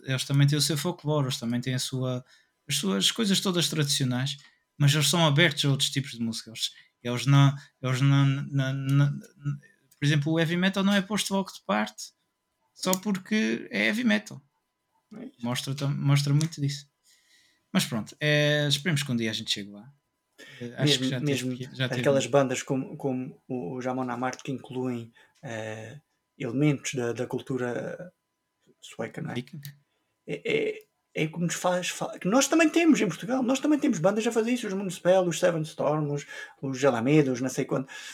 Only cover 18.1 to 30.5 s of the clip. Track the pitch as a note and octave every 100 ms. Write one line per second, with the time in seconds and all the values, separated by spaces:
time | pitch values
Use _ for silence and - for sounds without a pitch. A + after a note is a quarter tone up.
18.1 | - D3+ D3 D3 D3 D3 C#3+ F3+ C#3+ -
19.1 | A#2+ A2+ G#2+ G#2+ G#2 G2+ G2+ B2+ C#3+ _
20.1 | _ _ - - - A#2+ B2 C#3+ B2+ C3
21.1 | C3 D3 C3 B2+ B2+ B2+ - B2+ B2+ B2+
22.1 | C#3 B2+ C#3 C3 B2 - C3 F#3 E3+ C#3
23.1 | B2+ C3 - - B2+ - B2+ B2+ B2+ B2+
24.1 | A#2+ B2+ B2 - B2+ - B2+ B2+ A#2+ A2+
25.1 | _ _ _ C3+ A2+ A2 A2 A2 D3 -
26.1 | _ _ - B2+ B2 D3+ C3 - C#3 A#2+
27.1 | A#2 B2 A#2+ - B2+ B2 A#2 - - E3+
28.1 | - _ _ _ _ _ _ - - A2+
29.1 | - - B2 B2 D#3 - - _ _ _
30.1 | _ - F3 -